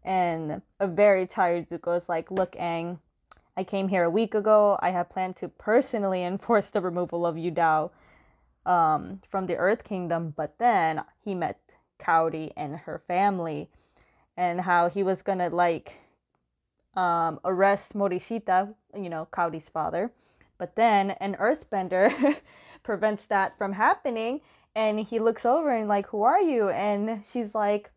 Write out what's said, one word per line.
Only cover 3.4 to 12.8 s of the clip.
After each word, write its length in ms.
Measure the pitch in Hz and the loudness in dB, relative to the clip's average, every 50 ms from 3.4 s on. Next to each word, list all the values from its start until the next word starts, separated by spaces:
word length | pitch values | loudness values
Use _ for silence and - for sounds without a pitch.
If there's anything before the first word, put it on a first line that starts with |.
| _ _ _ | _ _ _
I 80 | - 190 | -8 -6
came 260 | - - 196 190 190 | -4 -4 -2 -2 0
here 160 | 202 185 170 | 2 2 2
a 40 | 170 | 2
week 240 | 170 214 226 214 - | 2 0 0 0 -2
ago. 460 | 214 202 214 214 214 208 208 196 - | -2 4 6 6 6 6 4 2 2
I 80 | - 180 | 0 -2
had 220 | 185 180 175 _ | 0 -2 -4 _
planned 240 | - 190 185 185 185 | -4 -6 -6 -6 -6
to 120 | - - 165 | -10 -12 -12
personally 760 | _ _ - - 214 247 262 - - 220 202 196 190 185 180 | _ _ -2 2 4 4 4 2 -2 -2 -2 0 -2 -2 -2
<laughs> 80 | 175 | -4
enforce 400 | 185 196 - - 233 208 196 - | -4 -6 -2 2 2 2 2 0
the 100 | - 208 | -4 -2
removal 460 | 180 185 170 175 180 170 - 170 175 | -2 -2 -2 -4 -4 -4 -4 -2 -2
of 100 | 170 160 | -2 -2
Yu 140 | 165 165 175 | -2 -6 -4
Dao, 400 | 160 165 170 160 156 156 156 180 _ _ _ _ _ _ _ _ _ _ _ _ _ _ _ | -2 0 2 2 2 2 0 -4 _ _ _ _ _ _ _ _ _ _ _ _ _ _ _
um, 560 | - 180 175 165 156 156 147 - - 190 190 _ | 0 2 4 4 2 2 0 -2 -8 -12 -14 _
from 180 | _ - 196 190 | _ -6 -6 -2
the 100 | 180 175 | -2 -2
Earth 260 | - 170 185 220 240 - | 0 2 0 0 0 -4
Kingdom, 500 | - 208 185 180 165 170 165 170 160 147 | -8 -8 -6 -4 -2 -2 -4 -4 -6 -6
but 220 | - 156 151 _ | -6 -8 -8 _
then 460 | _ 233 247 226 190 165 160 156 156 - _ _ _ _ | _ 2 2 4 4 2 0 0 -2 -6 _ _ _ _
he 100 | 208 196 | -8 -6
met 240 | 180 170 - 101 _ _ _ _ _ _ _ _ _ | -4 -4 -6 -6 _ _ _ _ _ _ _ _ _
Kaori 520 | - - 165 165 165 165 156 160 160 - - | -2 2 2 4 4 2 -2 -6 -10 -10 -10
and 220 | - 151 143 147 | -10 -10 -8 -10
her 220 | - | -12